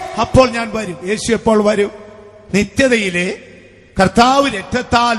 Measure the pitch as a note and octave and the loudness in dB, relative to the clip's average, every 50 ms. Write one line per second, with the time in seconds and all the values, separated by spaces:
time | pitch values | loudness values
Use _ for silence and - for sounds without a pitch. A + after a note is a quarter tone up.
0 | - - - G#3+ A#3 - - B3+ C4 A#3+ A3+ A#3 A#3 G#3+ G3+ A3 G#3+ F3+ E3+ - | -10 -8 -4 -4 -2 2 4 4 4 4 2 -4 -6 -4 -6 -6 -6 -8 -10 -8
1 | F3+ F#3 G#3+ - - - A3 G#3 - A3+ A3 G#3 G#3 G#3 G#3+ G3 G3+ G3 - - | -6 -6 -4 -4 -2 -2 -2 0 2 2 2 4 4 2 2 0 -2 -2 -4 -12
2 | - - - - - - - - - - - G3 G#3 G3+ - - C4+ C4 B3 A3+ | -20 -20 -20 -20 -20 -20 -20 -20 -10 -2 -2 0 0 -2 -4 -2 0 0 0 0
3 | G3+ F#3 F3 F3 F3+ F#3+ G#4+ - - - - - - - - - - _ - - | -2 -2 -4 -4 -4 -4 -6 -10 -14 -20 -20 -20 -20 -20 -20 -20 -20 _ 0 0
4 | F#3+ F#3 - A#3+ A#3+ B3+ C4+ C#4 C#4 C4+ A3 G3 - - A3 B3 - - A#3+ A#3 | 0 2 4 4 4 4 4 2 2 0 -2 -6 -8 -6 -6 -6 -4 0 0 2
5 | A#3+ A#3+ A#3 | 2 2 0